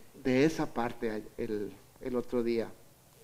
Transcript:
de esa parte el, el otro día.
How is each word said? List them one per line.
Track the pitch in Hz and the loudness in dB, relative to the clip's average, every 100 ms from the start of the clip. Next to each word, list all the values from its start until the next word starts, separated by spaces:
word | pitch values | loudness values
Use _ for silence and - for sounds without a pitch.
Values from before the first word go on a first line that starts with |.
| - - | -16 -4
de | 135 127 | 2 6
esa | 156 160 151 | 6 4 -2
parte | - 117 - 117 107 107 - | 0 -2 -2 -4 -4 -8 -6
el, | 120 104 98 - - - | -4 -2 -4 -10 -20 -10
el | 131 | -2
otro | 123 117 123 | -2 0 0
día. | 117 117 104 - - - - - | 2 0 -2 -8 -20 -20 -20 2